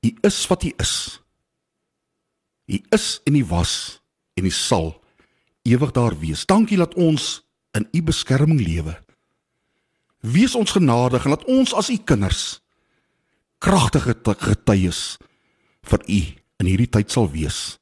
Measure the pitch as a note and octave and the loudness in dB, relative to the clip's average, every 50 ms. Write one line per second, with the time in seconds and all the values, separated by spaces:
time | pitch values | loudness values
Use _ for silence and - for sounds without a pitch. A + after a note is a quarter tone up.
0 | - A3 - - _ G#3 G3 - - - F#3 - - E3+ - - - - - - | -2 -4 -4 0 _ -2 0 0 -2 -2 -2 -2 -2 -6 -6 -4 -4 -4 -4 -6
1 | - - - - _ _ _ _ _ _ _ _ _ _ _ _ _ _ _ _ | -8 -10 -14 -18 _ _ _ _ _ _ _ _ _ _ _ _ _ _ _ _
2 | _ _ _ _ _ _ _ _ _ _ _ _ _ - - G2+ - _ - A3 | _ _ _ _ _ _ _ _ _ _ _ _ _ -6 -6 -6 -2 _ 0 0
3 | - - - - _ - C#3+ D3 B2+ F2 F2 E2+ E2+ - - - - - - _ | 0 -2 -8 -4 _ 2 2 2 2 2 0 0 0 0 -2 -6 -8 -12 -16 _
4 | _ _ _ _ _ _ _ - F#2 F#2 E2+ - - - B2+ G2 D#2+ D#2+ D#2 _ | _ _ _ _ _ _ _ -4 -2 -2 -2 -2 -2 0 0 0 0 -2 -8 _
5 | _ _ _ _ _ _ _ _ _ _ _ _ _ A#2 A#2 B2 D3 C3 - B2 | _ _ _ _ _ _ _ _ _ _ _ _ _ 2 2 2 2 0 0 0
6 | A#2+ A#2+ F#2+ D2+ D#2 D#2+ - - - _ F#3+ G#3 A3+ - G#3 F#3+ E3+ E3 - - | 0 0 -2 -2 -6 -6 -6 -6 -2 _ 2 2 4 2 2 0 0 0 0 0
7 | F3 E3 D#3 C#3+ - - - - _ _ _ _ _ _ _ - G#2+ - - E3 | 2 2 2 0 -2 -6 -8 -10 _ _ _ _ _ _ _ -8 -8 -4 -4 -4
8 | E3+ D#3 - - - - C3+ C3 D3 D#3 E3 D3 A2+ E2 D#2+ E2 D#2 D#2 E2 - | -2 -2 -2 -4 -2 -2 0 2 2 2 2 2 0 0 -2 -4 -4 -6 -8 -12
9 | - _ _ _ _ _ _ _ _ _ _ _ _ _ _ _ _ _ _ _ | -16 _ _ _ _ _ _ _ _ _ _ _ _ _ _ _ _ _ _ _
10 | _ _ _ _ - A2 A#2+ D#3+ A#3+ C4 - B3 G#3+ - - G3+ F3+ C#3 A#2 A#2+ | _ _ _ _ -8 0 4 4 4 4 2 0 -2 0 2 2 4 4 4 4
11 | B2 B2+ B2 B2 - C#3 C#3+ - - - B3+ C4 C4+ - - - G3+ - A#3+ G#3+ | 2 2 0 0 0 0 -2 -2 0 0 2 2 2 2 0 -2 -2 -2 -4 -4
12 | - - - G#2+ G2 F#2 - - - - - - _ _ _ _ _ _ _ _ | 0 0 0 2 2 0 -2 -2 -4 -8 -10 -14 _ _ _ _ _ _ _ _
13 | _ _ _ _ _ _ _ _ _ _ _ _ - F3 F#3+ F#3+ B2+ G#2 - D3+ | _ _ _ _ _ _ _ _ _ _ _ _ 0 2 4 4 4 4 2 0
14 | - B2 A2+ - - - G2+ - - - G#2 - _ - G#2+ G2 F#2 F2+ E2+ - | 0 0 -4 -2 -2 -2 -2 -2 0 -2 -2 0 _ 2 2 2 2 0 -2 -4
15 | - - - - _ _ _ _ _ _ _ _ _ _ _ _ _ - - - | -8 -10 -12 -16 _ _ _ _ _ _ _ _ _ _ _ _ _ -2 -2 -2
16 | - - - G2+ E2 D2+ - _ _ _ _ _ - F2+ F#2 F#2 A#2+ A#2+ - A2 | 0 0 0 0 0 -2 -8 _ _ _ _ _ -2 0 2 2 0 2 2 0
17 | G#2 - - C3+ A2+ F2 C#2+ D#2 D2+ C#2+ - - - - - _ | -2 0 0 0 0 0 -2 -4 -6 -6 -6 -8 -10 -12 -14 _